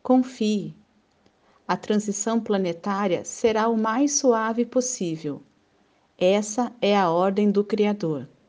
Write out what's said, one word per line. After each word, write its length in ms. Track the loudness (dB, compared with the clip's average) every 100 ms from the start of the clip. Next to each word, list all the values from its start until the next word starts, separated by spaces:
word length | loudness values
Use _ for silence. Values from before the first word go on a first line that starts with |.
Confie. 720 | 4 2 2 -2 0 0 -4 -14 _ _ _ _ _ _ _ _ -4
A 80 | -4
transição 640 | 0 -2 -2 -6 -2 -2
planetária 840 | 0 0 0 -4 -4 -2 0 -2 -4
será 420 | -2 0 2 0
o 100 | 0
mais 360 | 0 0 0
suave 500 | 2 2 2 0 -2
possível. 760 | 0 -2 -2 -6 -6 -4 -6 -8 -14 _ _ _ _ _ _ _
Essa 540 | 2 2 0 -4 -6 -2
é 160 | 2 4
a 120 | 4
ordem 420 | 2 2 2 2
do 100 | 2
Criador. 680 | 0 0 0 0 -4 -4 -8 _